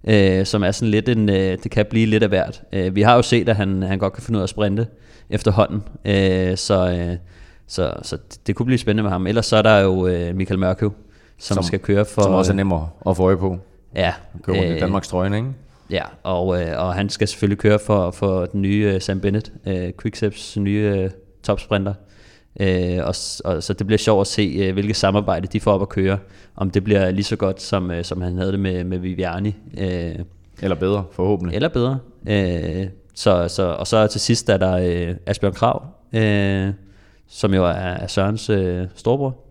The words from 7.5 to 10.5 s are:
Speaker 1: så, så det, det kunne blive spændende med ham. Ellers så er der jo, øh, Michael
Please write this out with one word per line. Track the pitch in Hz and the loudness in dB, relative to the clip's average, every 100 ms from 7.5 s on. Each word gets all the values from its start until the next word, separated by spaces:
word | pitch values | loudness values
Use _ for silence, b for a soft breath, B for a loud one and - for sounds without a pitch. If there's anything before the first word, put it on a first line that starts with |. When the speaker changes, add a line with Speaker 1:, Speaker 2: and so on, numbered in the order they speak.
| b - | b -10
Speaker 1:
så, | - 82 - | -4 -4 -4
så | - - | -10 -12
det, | - - - | -12 -10 -6
det | |
kunne | 95 | -2
blive | 123 127 | 0 0
spændende | - 104 | 0 0
med | 104 | 0
ham. | 92 92 | -2 0
Ellers | 113 | 0
så | - 110 | 2 4
er | |
der | 107 107 | 6 6
jo, | 98 92 90 | 6 2 0
øh, | 90 85 | 0 -2
Michael | 92 92 | -4 -2